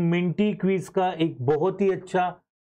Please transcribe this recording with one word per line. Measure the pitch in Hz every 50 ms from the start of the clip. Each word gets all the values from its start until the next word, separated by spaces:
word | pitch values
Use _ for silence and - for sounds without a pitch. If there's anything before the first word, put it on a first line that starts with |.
| 170 170
मेंटी | 170 175 180 175 160 - 208 214 185
क्विज | 208 185 190 190 180 185 -
का | - 190 185 185 175
एक | 165 165 156 131 127 120
बहुत | 143 156 143 175 190 185 190
ही | 202 190
अच्छा | 185 180 - - 185 185 180 175 170 - _ _ _ _ _ _